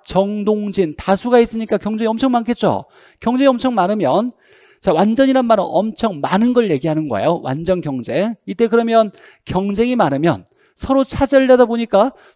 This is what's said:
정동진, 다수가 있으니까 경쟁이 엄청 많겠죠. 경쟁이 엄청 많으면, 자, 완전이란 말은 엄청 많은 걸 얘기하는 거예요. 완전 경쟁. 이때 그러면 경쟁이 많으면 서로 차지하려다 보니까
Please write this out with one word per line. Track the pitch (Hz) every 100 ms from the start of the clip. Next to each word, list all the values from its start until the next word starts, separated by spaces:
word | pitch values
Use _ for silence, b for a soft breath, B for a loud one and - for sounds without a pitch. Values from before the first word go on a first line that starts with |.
정동진, | - 180 196 208 208 208 208 196 165 151
다수가 | - 190 247 240
있으니까 | 233 226 220 208
경쟁이 | 208 220 226
엄청 | 226 269
많겠죠. | 240 226 233 196 101 - b b b
경쟁이 | 233 254 277
엄청 | 240 262
많으면, | 226 180 214 139 165 247 - b b b b
자, | -
완전이란 | 160 202 226 269 262
말은 | 233 214 165
엄청 | 170 220 - 220 156
많은 | 139 190 240
걸 | 247 214
얘기하는 | 139 165 151 151
거예요. | 101 135 170
완전 | 135 139 170 185
경쟁. | 151 131 113 135 214 226
이때 | - 190 233
그러면 | 233 226 226 214 b b b
경쟁이 | - 185 202 202 240 247
많으면 | 160 139 165 104 - _ _ -
서로 | - 269
차지하려다 | 262 - 269 277 262 254 233
보니까 | 233 233 196 254 b b